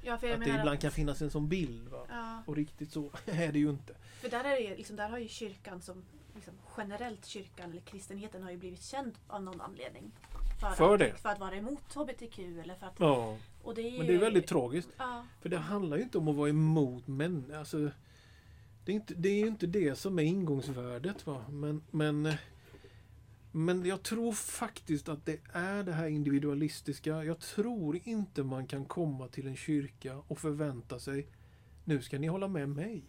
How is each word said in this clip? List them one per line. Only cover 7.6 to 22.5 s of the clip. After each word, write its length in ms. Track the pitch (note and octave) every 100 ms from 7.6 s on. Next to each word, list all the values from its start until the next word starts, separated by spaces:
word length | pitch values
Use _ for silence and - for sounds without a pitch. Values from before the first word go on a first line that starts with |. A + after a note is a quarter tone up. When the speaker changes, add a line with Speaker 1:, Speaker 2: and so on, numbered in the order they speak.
| F3+
Speaker 1:
eller 100 | E3+
kristenheten 640 | - G3 - G3 G#3+ F#3+
har 80 | F#3
ju 60 | F3+
blivit 240 | F#3 F#3
känd 360 | - C4+ C4 A3 -
av 140 | G#3
någon 180 | F#3+ F3
anledning. 500 | - F#3+ B2 - - - - - - -
För 100 | G#3
Speaker 2:
För 220 | F#3 E3+
Speaker 1:
att, 40 | G3+
Speaker 2:
det. 140 | C3 -
Speaker 1:
för 120 | A3
att 100 | G3+
vara 160 | F#3+ F#3+
emot 380 | A3 C#4+ -
H 100 | C#4+
B 80 | C#4+ B3+
T 80 | A#3
Q 280 | - F3+ E3+
eller 140 | E3
för 120 | F#3 F#3+
att 80 | -
Speaker 2:
Ja. 380 | E3 C3 A2+ A2 - -
Speaker 1:
och 120 | -
det 80 | A3
är 160 | A3+ B3
Speaker 2:
Men 80 | D#3+
det 60 |
är 20 |
Speaker 1:
ju 40 | F3+
Speaker 2:
väldigt 260 | A3 G3+ -
tragiskt. 420 | E3+ B2 D3 E3+ -
Speaker 1:
Ja. 280 | B3+ A#3+ A#3+ -
Speaker 2:
För 80 | -
det 100 | F3
handlar 380 | D#3 G#3 F#3 D3
ju 60 |
inte 160 | B3 G3+
om 100 | D#3
att 80 | C#3+
vara 120 | D3
emot 580 | D3+ D#3 D#3+ C3+ B2 A#2+
män-, 480 | C3+ D#3+ F3 C3
alltså, 360 | D3+ D3+ D#3+ D3 - - - - - - - - -
det 80 | -
är 40 | G#3
inte, 180 | G#3
det 140 | F3 F3+
är 120 | G3+
ju 60 | G#3+
inte 180 | G#3+ E3
det 280 | G3+ D#3+ C3
som 220 | G3 F#3
är 40 |
ingångsvärdet, 1040 | D3+ F#3+ F3 C#3 C3 B2+ B2 B2 D#3 G3 -
va? 180 | C3+ A2+
Men, 320 | C#3+ D3 D3+ -
men, 420 | D#3 D3+ D3 D3+ D3+ -